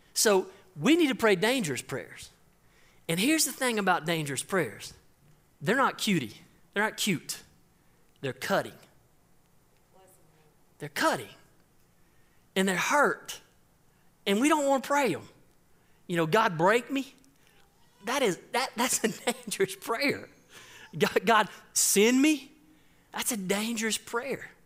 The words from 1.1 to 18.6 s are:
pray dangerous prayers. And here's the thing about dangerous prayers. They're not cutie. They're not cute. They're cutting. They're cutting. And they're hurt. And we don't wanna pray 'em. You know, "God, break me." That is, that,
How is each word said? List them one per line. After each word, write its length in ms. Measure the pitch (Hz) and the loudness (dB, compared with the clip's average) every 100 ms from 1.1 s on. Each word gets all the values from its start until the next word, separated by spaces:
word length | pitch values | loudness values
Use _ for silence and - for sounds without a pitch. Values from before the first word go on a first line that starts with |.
| 220 | 2
pray 200 | 220 190 | 2 4
dangerous 460 | 214 269 165 120 | 2 0 -2 -4
prayers. 480 | - 131 78 - - _ _ _ _ _ _ _ - | -6 -8 -10 -16 -20 _ _ _ _ _ _ _ -6
And 100 | 165 | -2
here's 260 | 240 320 294 | 2 2 0
the 60 | |
thing 280 | 233 254 220 | -2 -2 0
about 260 | 190 165 156 | 0 0 0
dangerous 380 | 165 143 131 | -2 -2 -6
prayers. 500 | - 196 127 - - - _ _ _ _ _ _ | -2 -2 -2 -6 -16 -20 _ _ _ _ _ _
They're 140 | 147 254 | -2 2
not 220 | 226 - | 0 0
cutie. 440 | - 175 117 - - _ _ | 0 0 0 -10 -20 _ _
They're 100 | 202 | -4
not 120 | 214 214 | -4 -2
cute. 440 | 220 156 - - - _ _ _ _ _ _ _ | -2 -2 -4 -14 -16 _ _ _ _ _ _ _
They're 120 | 135 | -10
cutting. 440 | - - 185 120 - - _ _ _ _ _ _ _ _ _ _ _ _ - _ _ _ _ _ - | -8 -2 -2 -2 -10 -20 _ _ _ _ _ _ _ _ _ _ _ _ -20 _ _ _ _ _ -18
They're 120 | 147 | -10
cutting. 440 | - 320 196 104 - _ _ _ _ _ _ _ _ _ _ _ 190 | -2 0 0 -6 -18 _ _ _ _ _ _ _ _ _ _ _ -2
And 120 | 190 | 0
they're 80 | 175 | 0
hurt. 640 | - 294 226 - - - - _ _ _ _ _ _ _ - | 0 2 2 0 -10 -18 -20 _ _ _ _ _ _ _ -4
And 120 | 202 | 0
we 80 | 285 | 2
don't 200 | 311 277 | 2 2
wanna 140 | 269 | 0
pray 300 | - 285 254 | 0 0 0
'em. 160 | 123 104 - _ _ _ _ _ _ - | -2 -8 -20 _ _ _ _ _ _ -6
You 120 | 170 | -2
know, 100 | 160 | 2
"God, 280 | 214 226 160 | 2 2 2
break 360 | 180 240 240 | 2 2 0
me." 240 | 277 262 - _ _ _ _ _ _ _ _ 202 | -6 -6 -12 _ _ _ _ _ _ _ _ -6
That 160 | 269 | 0
is, 160 | 233 170 - | 0 -2 -4
that, 180 | 233 | -4